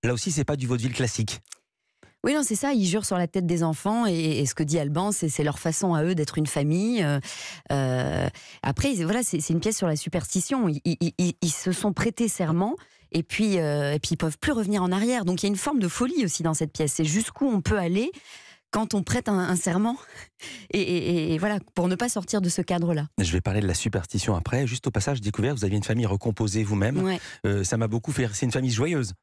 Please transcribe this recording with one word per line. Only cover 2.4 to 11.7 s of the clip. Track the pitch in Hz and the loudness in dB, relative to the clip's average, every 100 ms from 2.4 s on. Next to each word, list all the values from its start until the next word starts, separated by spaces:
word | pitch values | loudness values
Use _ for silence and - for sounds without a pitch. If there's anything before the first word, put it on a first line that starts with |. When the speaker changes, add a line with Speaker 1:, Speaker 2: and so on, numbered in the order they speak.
Speaker 2:
c'est | 277 214 | 0 0
ça, | 277 | 0
ils | 262 190 | 2 2
jurent | 190 196 | 0 0
sur | 185 | 0
la | 175 | 0
tête | 190 175 | 0 0
des | 170 | 2
enfants | 165 156 196 226 233 | 0 0 0 2 2
et, | 170 160 131 | 2 2 2
et | 135 | 0
ce | - | 0
que | |
dit | 156 165 | 0 0
Alban, | 143 151 196 | 0 0 0
c'est, | 202 165 | 0 -2
c'est | - | 0
leur | 151 143 | -2 0
façon | 170 160 190 | -2 0 2
à | 165 | 2
eux | 160 180 | 2 0
d'être | 151 - | -2 0
une | 151 | -2
famille. | - 143 165 214 240 | 0 2 2 2 2
Euh, | 156 143 - - - - - | 2 0 -2 -12 -12 -14 -4
euh, | 143 131 127 131 - - - - - | 0 2 2 0 0 -2 -4 -18 -8
après, | - 139 277 240 | -4 0 0 2
voilà, | 165 220 | 0 0
c'est, | 240 165 | 0 -2
c'est | 151 | 0
une | 165 | 0
pièce | 208 220 | 0 0
sur | 180 | 0
la | 151 | 0
superstition. | - 170 - 190 - 269 214 | -2 -4 -2 -2 0 0 0
Ils, | 147 - | 0 -2
ils, | 160 170 - | 0 0 2
ils, | 180 - | 0 0
ils | 175 | -4
se | - - | -2 -2